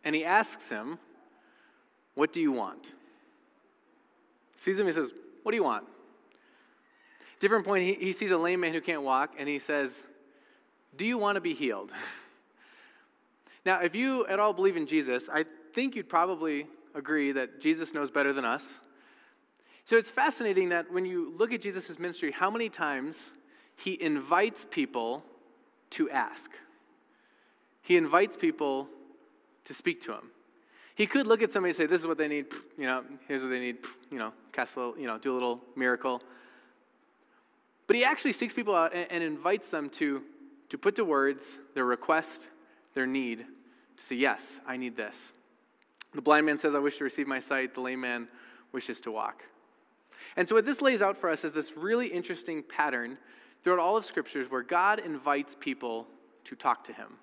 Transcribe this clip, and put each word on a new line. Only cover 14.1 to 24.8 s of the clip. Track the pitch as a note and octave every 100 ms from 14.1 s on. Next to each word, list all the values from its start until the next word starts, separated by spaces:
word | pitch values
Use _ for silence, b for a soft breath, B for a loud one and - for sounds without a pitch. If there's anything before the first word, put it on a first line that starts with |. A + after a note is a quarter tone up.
| C4 A3
at | G3
all | G#3+
believe | F#3 G3 E3+
in | D3
Jesus, | D#3 C3+ B2 B2
I | D3+ D#3+ - -
think | - C4 A#3
you'd | F3
probably | E3 F3+ E3+ D#3+ D3 D3 - -
agree | D3+ C#3 D#3 C#3+
that | C3+ B2+ -
Jesus | D#3 D#3+ D#3
knows | D#3 C#3
better | C#3+ C#3
than | C#3
us. | A#2 C3+ - - - b b b b b _ _ b b -
So | A3+
it's | A3
fascinating | - D4 - A3+ F#3 F3+
that | F3 E3+
when | F3+ F#3
you | F3+ E3 E3
look | A3
at | A3+
Jesus' | G3+ F#3+ F3+ D#3
ministry, | F3+ E3+ D#3
how | - F#3+
many | A3+ A3+
times | - D#3 C#3 C#3+ D#3 - - b b b -
he | F#3+ F#3
invites | E3 D3 C#3 F3 G#3+ - -
people | -